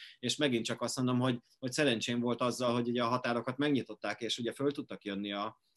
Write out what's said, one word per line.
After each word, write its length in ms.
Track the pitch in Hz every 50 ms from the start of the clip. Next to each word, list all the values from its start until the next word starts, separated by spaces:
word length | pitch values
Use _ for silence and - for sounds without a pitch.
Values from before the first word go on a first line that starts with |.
| - - - -
és 160 | - 123 -
megint 300 | - 151 143 123 117 110
csak 160 | - 120 -
azt 160 | - 117 - -
mondom, 220 | 127 123 123 123
hogy, 200 | 123 131 127 120 - _ _ _
hogy 120 | - 131
szerencsém 480 | 127 - 151 139 117 107 - - 120 120
volt 220 | 120 120 120 117
azzal, 320 | 127 123 117 120 127 120 117
hogy 140 | 123 120 120
ugye 160 | 117 123 120
a 40 | 117
határokat 500 | 123 123 - 123 120 120 113 - 131 -
megnyitották, 640 | 143 151 143 123 107 - 107 - - 104 104 -
és 160 | 117 107 - -
ugye 140 | 120 113
föl 200 | 104 - 139 143
tudtak 320 | 143 151 131 - 101 - -
jönni 280 | 101 98 98 101 101
a, 300 | 101 101 101 110 - - _ _ _